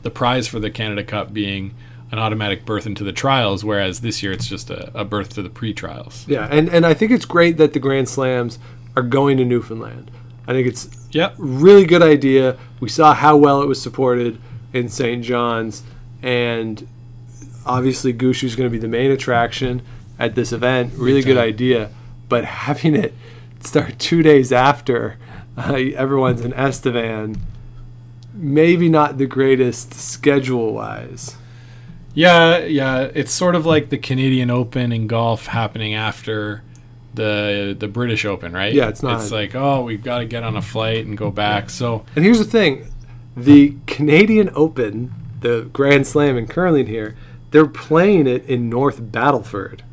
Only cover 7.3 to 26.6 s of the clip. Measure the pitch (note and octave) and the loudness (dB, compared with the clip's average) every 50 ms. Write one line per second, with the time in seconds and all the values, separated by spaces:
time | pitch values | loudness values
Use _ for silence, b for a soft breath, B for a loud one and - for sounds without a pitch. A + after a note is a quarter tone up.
7.3 | - E3+ E3+ E3+ E3 D#3 D#3 D3 D3 C#3+ B2+ C#3 C3+ C3+ C3 A#2+ - - C3+ B2+ | 2 4 4 4 4 4 2 2 2 -2 -2 0 0 0 -2 -4 -4 -4 -2 -2
8.3 | B2+ B2 A#2+ A#2+ A#2 - B B B B B B - C3 B2 A#2+ A#2+ C3+ C#3 C#3+ | -2 -2 -4 -6 -8 -12 B B B B B B -4 -2 -2 0 0 2 2 2
9.3 | C#3 C3 B2+ B2 A#2+ A#2+ A2+ - A2+ A2+ A2+ A2+ A#2 B2 B2 - B B B B | 2 2 2 2 0 -2 -2 -4 -12 -12 -12 -14 -16 -18 -18 -20 B B B B
10.3 | B - - - B2 C3 B2+ B2+ A2+ - - - - - - - - D3 E3+ G3+ | B -18 -8 -4 -2 0 0 -2 -4 -6 -12 -14 -16 -20 -20 -8 -2 -2 -2 -2
11.3 | - - G3 C#3 B2+ C3 D3+ F#3 G3+ G3+ F#3+ D#3+ F3 F3 E3+ D#3+ D3+ C#3+ C#3+ C3+ | -4 -8 -8 -6 -2 6 10 12 12 12 10 8 6 6 8 6 6 6 4 4
12.3 | C3 C3+ C3 B2+ B2+ B B B B B - A2 - - D#3 D3+ C#3 A2 C3+ D3+ | 4 4 4 2 -2 B B B B B -10 -8 0 4 6 6 6 6 6 6
13.3 | D3+ D3 D3 C#3+ C#3 C#3 C#3+ C#3+ C3 - - B2 A#2+ - C3+ B2+ B2 B2 A#2+ A#2+ | 8 8 8 6 6 4 2 0 -2 -4 -6 -10 -4 -2 0 0 0 0 -2 -4
14.3 | A2+ A#2 B B B B B B - B2+ A#2+ A#2 - - C3+ A#2 A#2+ A#2+ A#2 A#2 | -6 -8 B B B B B B -6 -6 -6 -4 -6 -4 -4 -4 -4 -4 -4 -4
15.3 | B2 A#2+ A#2+ A#2+ A#2 A2+ A2+ A2 G#2+ - - B B B B B - - - B2+ | -2 -2 0 -2 -2 -4 -4 -6 -10 -12 -18 B B B B B -18 -12 -6 -4
16.3 | B2 A#2+ A#2+ A#2+ A#2 A#2 A2+ A2+ A2 G#2+ - - - - - - - - - - | -2 -2 -2 -2 -4 -4 -6 -8 -10 -12 -14 -20 -20 -20 -20 -20 -20 -20 -20 -20
17.3 | - - - - - - - - B2 B2+ B2+ C3+ B2+ - - C3 A#2+ A2+ B2+ B2+ | -20 -20 -20 -20 -20 -14 -6 -4 -2 0 0 0 -2 0 -2 -4 -2 0 0 -2
18.3 | B2+ B2 - B2+ A2+ A2+ C3 B2 A#2 A2+ A2 A2 A2+ A#2 C3 C#3 C#3 B2+ - - | 0 -2 -4 -6 -4 -4 -4 -4 -4 -4 -6 -4 -4 0 0 0 0 -2 -2 -2
19.3 | B2 A#2 A#2 A#2 - - C3 B2+ B2 B2+ A#2+ B B B B B - - A#2 A#2 | 0 0 0 -2 -4 -6 -6 -4 -6 -6 -10 B B B B B -8 -6 -6 -2
20.3 | G#2 B2 A#2 - A#2 A2 A#2 B2 C3 B2+ B2 A#2+ - - B2 B2+ C3+ C#3 C3 C3 | -2 -2 -2 -2 -4 -2 0 0 0 0 -2 -2 -6 -4 0 2 2 2 4 4
21.3 | C3 B2+ A#2 A2+ A2 G#2+ B2 B2+ B2+ A#2 G#2+ G2+ B B B B B B - - | 4 4 4 0 -2 -2 0 0 0 0 -2 -6 B B B B B B -6 -2
22.3 | B2 A#2+ - - - - - - C#3+ - - E3 D3+ C3 G2 - - B B B | -2 -2 -2 -4 -10 -10 -6 -6 -6 0 0 2 2 2 0 -2 -6 B B B
23.3 | B B B B B - - - - D#3 D3 - - - - - E3+ E3+ D#3 D#3+ | B B B B B -16 -14 -2 -2 -2 -2 -2 -8 -8 -4 0 0 4 6 8
24.3 | D3+ C#3 B2+ B2 B2+ B2 B2+ C#3 C#3 - - - B2 A#2 A#2 G#2+ - B B B | 8 6 6 4 2 4 4 4 2 0 -2 -2 -2 -2 -2 -6 -10 B B B
25.3 | B B B B - - B2 - C#3+ C3 C3 C3+ D3 - C3+ C3+ C#3 C3+ C3 B2+ | B B B B -14 -10 -4 -4 -2 -2 -2 -4 -2 -2 -2 0 2 2 2 2
26.3 | B2 A#2 A#2 A#2+ B2 - | 0 0 -4 -8 -4 -2